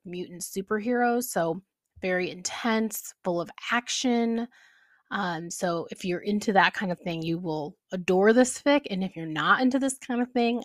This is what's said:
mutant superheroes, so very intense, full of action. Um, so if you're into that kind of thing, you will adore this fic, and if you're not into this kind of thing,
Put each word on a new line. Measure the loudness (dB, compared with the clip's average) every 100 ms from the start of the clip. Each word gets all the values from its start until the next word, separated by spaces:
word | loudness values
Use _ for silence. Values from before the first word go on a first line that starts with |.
mutant | -10 -10 -10 -12
superheroes, | -10 -8 -4 -2 0 2 2 2
so | 0 -2 0 -2 -10 _ _ _
very | -2 -2 -2
intense, | -6 -8 -4 0 0 0 -4 -12 -8
full | -4 -2
of | -4 -8 -4
action. | -2 -2 -2 0 2 0 -2 -6 _ _ _ _ _ -8
Um, | -4 -4 -4 -8
so | -4 -2 -2 -4
if | -8
you're | -4 -4
into | -2 0 4
that | 6 6
kind | 4 -4
of | -4
thing, | -4 -4
you | -2 -2
will | -2 -4 -4 -10 _
adore | -4 2 6 6
this | 6 4 2
fic, | 2 2 2
and | -4
if | -4 -6
you're | -6
not | 0 4 4
into | 4 2
this | 0 -4
kind | -4 -2
of | 0
thing, | 0 0 0